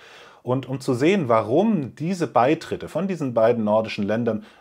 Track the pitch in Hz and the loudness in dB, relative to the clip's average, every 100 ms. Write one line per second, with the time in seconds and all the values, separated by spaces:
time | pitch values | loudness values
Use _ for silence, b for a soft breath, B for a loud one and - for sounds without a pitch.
0 | B B B B 120 131 131 131 - 120 | B B B B -4 -4 -4 -6 -2 0
1 | 151 202 127 113 104 139 226 196 117 - | 2 2 2 2 2 0 2 0 -4 -8
2 | 160 190 147 123 123 156 - 87 - 151 | -6 -4 0 2 2 2 -2 -8 -6 -6
3 | 190 170 139 117 113 117 107 107 107 - | -4 -4 -2 2 4 4 2 0 0 -4
4 | 101 110 117 107 B B | -2 -2 -2 -4 B B